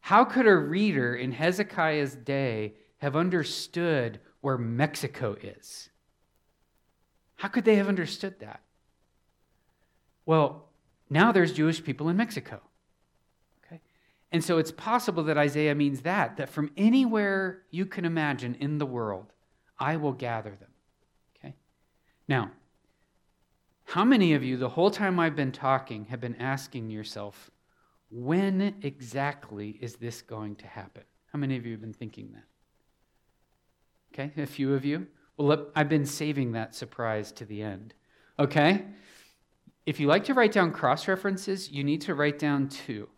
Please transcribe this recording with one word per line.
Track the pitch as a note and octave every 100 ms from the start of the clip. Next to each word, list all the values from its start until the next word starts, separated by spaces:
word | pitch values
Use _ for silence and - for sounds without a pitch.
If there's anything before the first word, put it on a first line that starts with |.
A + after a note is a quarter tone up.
How | - G3
could | B3 B3+ A3+
a | F#3
reader | D3 E3+ G#3 D3+ B2
in | A#2+ B2+
Hezekiah's | B2 D#3+ F#3 G3+ - D#3+ D3+ C#3 B2+
day | A#2+ C#3 C3+ A2 G#2+ - _ _
have | C#3+
understood | C#3+ F3 F3 D3 - - E3+ E3+ D3+ A#2 A2 _ _
where | C#3 C3
Mexico | A#2 A#2 D3+ D3 B2 - A#2+ G2+
is? | G2 - - - - _ _ _ _ _ _ _ _ _ _ _ _ _ _ _
How | G3+
could | B3+
they | G#3+ G#3+
have | G3
understood | G3 D#3+ - G3 F#3+
that? | G#2+ - _ _ _ _ _ _ _ _ _ _ _ _ _ _ _ _
Well, | - D#3+ C#3+ - - _ _ _ _
now | C#3 G#3+
there's | G3 F3
Jewish | D#3 D#3 E3
people | - C3 D3+
in | F3+
Mexico. | A3+ G#3 - G2+ _ _ _ _ _ _ _ _ _ _
Okay? | _ E3 _ _ _ _ _
And | E3+
so | D#3+ E3+
it's | D#3+
possible | - - A#3 A#3 E3
that | D#3 D3
Isaiah | D3 C#3+ D3+
means | D3 D3 C3+
that, | B2+ G3 E3 -
that | C#3
from | - D3 -
anywhere | G#3 B3+ B3+ A3 G3+ G3 F#3+ F#3 _
you | E3 F#3+
can | G3
imagine | F3 E3 D3+ C#3 A#2+ B2
in | C#3+ D3+
the | C#3+
world, | B2 A2 F#2+ - _ _ _ _ _
I | C3 D#3+
will | D3+
gather | B2 C3 A2+ G#2+
them. | F#2+ F#2+ _ _ _ _ _ _ _
Okay? | C#3 C#3 _ _ _ _ _ _ -
Now, | C3+ G2+ - _ _ _ _ _ _ _ _ _ _ _ _
how | - E3+
many | A3 C4 F3+
of | D3
you, | B2+ B2+
the | B2+
whole | D#3+ F#3
time | G#3 G3+ F3+
I've | E3 D3
been | C3+
talking, | C3 C3+ C3+ - A2 G#2+
have | B2+
been | B2 A2+
asking | B2+ C3+ - C3 A2+
yourself, | G#2+ G#2 - G#2 - - _ _ _ _ _ _
"When | A#2 B2 E3+ G3 F#3+ G3+ G3
exactly | C#3+ C#3 B2 B2+ C#3 C#3 - G#2 G#2 G#2
is | A#2+
this | - A#2 A#2
going | - A2+ G#2+ G#2
to | -
happen?" | - F#2 - - _ _
How | D3
many | C#3 C3
of |
you | A#2
have | A2+
been | A2
thinking | G#2+ A2 - G#2+
that? | G#2+ G#2+ _ _ _ _ _ _ _ _ _ _ _ _ _ _ _ _
Okay, | - C#3 D3
a | C#3+
few | - C3+
of | C#3
you. | C#3 D3 F#3 _ _ -
Well, | C#3+
let, | D3 C#3+ -
I've | D3
been | D#3 C#3
saving | - D3+ C#3+ B2+
that | A2+ A2
surprise | - A#2 - A#2 A2 G#2
to | -
the | G#2+ G#2+
end. | G#2+ F#2 A2 - _ _ _ -
Okay? | C#3 D#3 D3 G3+ - - - - - _ _ _ _ _
If | - C#3
you | C#3+
like | E3
to | G#3
write | C4 A3
down | G#3+ E3+
cross-references, | - C3+ D3 - F#3+ G3 F#3+ G3 F#3+ -
you | C#3+
need | C#3+ D3
to | D3
write | D3 D3 C#3+
down | D3+ C#3+ C#3
two. | - - G#2+ G#2